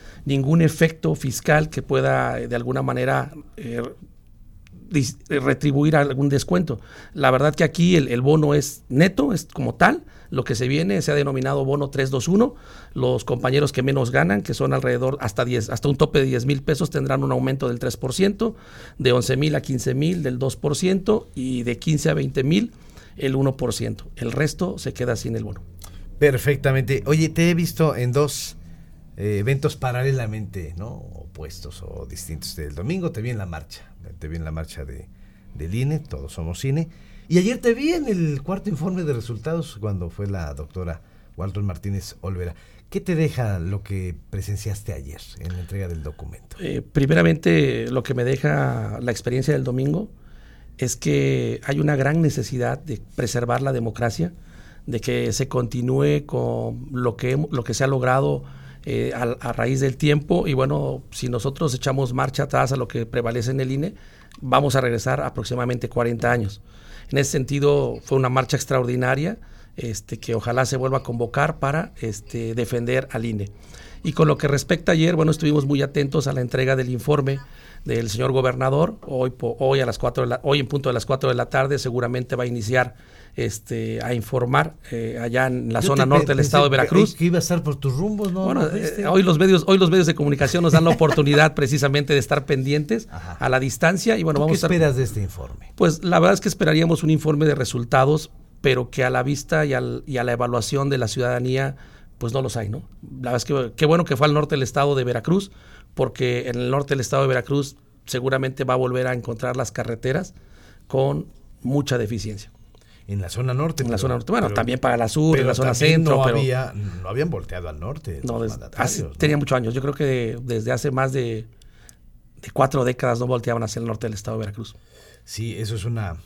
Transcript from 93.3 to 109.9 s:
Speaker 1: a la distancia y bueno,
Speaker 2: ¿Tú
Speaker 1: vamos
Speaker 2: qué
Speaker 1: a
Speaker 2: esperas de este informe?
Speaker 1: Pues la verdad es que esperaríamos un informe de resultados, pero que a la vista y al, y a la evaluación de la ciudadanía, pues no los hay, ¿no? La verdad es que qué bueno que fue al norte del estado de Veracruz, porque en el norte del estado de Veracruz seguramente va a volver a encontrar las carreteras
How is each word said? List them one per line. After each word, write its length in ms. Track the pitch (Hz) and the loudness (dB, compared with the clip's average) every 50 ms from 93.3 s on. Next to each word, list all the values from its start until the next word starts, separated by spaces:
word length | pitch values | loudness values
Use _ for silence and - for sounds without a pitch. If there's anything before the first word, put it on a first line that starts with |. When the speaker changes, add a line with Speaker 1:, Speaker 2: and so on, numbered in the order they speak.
| 85 | -6
Speaker 1:
a 160 | - 123 127 | -4 0 2
la 100 | 127 131 | 2 2
distancia 580 | 135 127 - - 170 165 196 175 - 226 220 | 2 0 0 2 2 2 2 2 2 2 2
y 60 | 208 165 | 2 2
bueno, 160 | 160 147 143 | 2 2 2
Speaker 2:
¿Tú 60 | 151 | 2
Speaker 1:
vamos 140 | 160 175 175 | 2 2 2
Speaker 2:
qué 60 | 175 | 2
Speaker 1:
a 20 | |
Speaker 2:
esperas 280 | 165 180 165 160 143 123 | 2 4 4 4 4 4
de 80 | 131 123 | 2 0
este 180 | 107 - 107 | -2 -2 -4
informe? 500 | 98 - - - 67 - - - - - - | -4 -4 -6 -8 -12 -12 -12 -14 -16 -10 0
Speaker 1:
Pues 280 | - 175 165 156 160 - | 2 4 4 4 2 0
la 160 | 175 175 170 | 2 4 6
verdad 140 | 170 185 202 | 6 6 6
es 80 | 190 | 4
que 80 | - 196 | 2 -2
esperaríamos 540 | - - 185 156 156 156 165 165 165 - 151 | -2 2 2 4 4 4 4 4 2 2 4
un 80 | 151 | 2
informe 340 | 156 147 147 156 151 147 156 | 2 4 2 2 2 4 4
de 80 | 151 139 | 2 2
resultados, 800 | 139 117 - - 120 120 - 147 131 135 143 156 156 - - - - - - - - | 2 -2 -2 -4 -6 -2 2 2 4 4 4 2 2 -2 -6 -16 -20 -20 -20 -8 0
pero 280 | - 139 127 127 120 123 | 2 2 2 2 0 -2
que 140 | - 131 127 | -2 0 0
a 80 | 127 | 2
la 100 | 127 127 | 2 0
vista 440 | 127 139 143 139 - - 165 156 151 | 0 0 -2 -4 -2 0 0 0 2
y 80 | 143 127 | 2 0
al, 300 | 123 127 120 120 127 - | -2 -2 -4 -6 -8 -6
y 100 | 151 131 | -4 -4
a 60 | 120 120 | -2 0
la 80 | 123 | 0
evaluación 580 | 120 113 120 120 120 120 - - 143 139 139 139 | 0 0 0 0 0 -2 -2 -2 -2 -2 0 0
de 80 | 139 | 0
la 100 | 127 120 | 0 -2
ciudadanía, 680 | 104 - 131 123 123 123 123 123 127 127 135 135 135 135 - - - - - - - - | -2 -2 -2 0 0 0 -2 -2 0 0 0 -2 -2 -6 -8 -14 -20 -20 -20 -20 -20 -10
pues 160 | - 123 117 120 | -8 -6 -4 -2
no 80 | 135 | -2
los 160 | 131 107 - | -2 -2 -4
hay, 120 | 117 104 101 | -6 -6 -6
¿no? 200 | 110 104 - - - - - | -6 -8 -10 -14 -18 -20 -18
La 280 | - 135 131 127 120 | -16 -12 -8 -4 -2
verdad 40 | 123 | -2
es 100 | 117 - | -2 -2
que 280 | - 143 135 123 110 - | -2 -2 -2 -2 -4 0
qué 100 | - 156 | 2 4
bueno 180 | 151 165 175 170 | 4 4 4 2
que 140 | - 139 | 0 2
fue 80 | 117 151 | 2 4
al 80 | 151 147 | 4 4
norte 220 | 151 147 147 160 | 2 2 0 0
del 80 | 139 131 | -2 -2
estado 320 | - - 143 143 143 143 | 0 0 2 2 2 2
de 80 | 131 123 | 0 0
Veracruz, 480 | 123 120 117 - 165 175 196 196 - - - - - - - - - - | 0 -2 -2 0 2 2 2 0 -4 -10 -20 -20 -20 -20 -20 -20 -10 -4
porque 560 | - 135 120 - - 127 123 123 123 135 127 | -2 -2 -2 -2 -2 -2 0 0 -2 -2 -4
en 60 | 120 | -4
el 160 | 120 123 123 | -4 -2 0
norte 180 | 135 143 139 143 | 0 0 0 0
del 100 | 139 135 | -2 -2
estado 220 | 117 - 143 135 | -2 0 0 2
de 60 | 135 | 2
Veracruz 480 | 135 127 123 120 - 139 143 139 139 - - _ _ _ _ - | 2 2 0 0 0 -2 -2 -2 -4 -8 -18 _ _ _ _ -10
seguramente 560 | - - 123 127 135 131 131 131 131 135 - 131 | -6 -4 -2 0 0 0 0 0 -2 -4 -4 -2
va 100 | 127 127 | 0 0
a 40 | |
volver 280 | 127 127 123 123 127 127 | 2 0 0 0 0 0
a 80 | 127 127 | -2 -2
encontrar 440 | 120 - 131 117 - 131 123 127 | -4 -4 -6 -6 -4 -4 -4 -2
las 140 | 131 123 - | -2 -4 -4
carreteras 640 | - 127 113 117 | -4 -6 -6 -4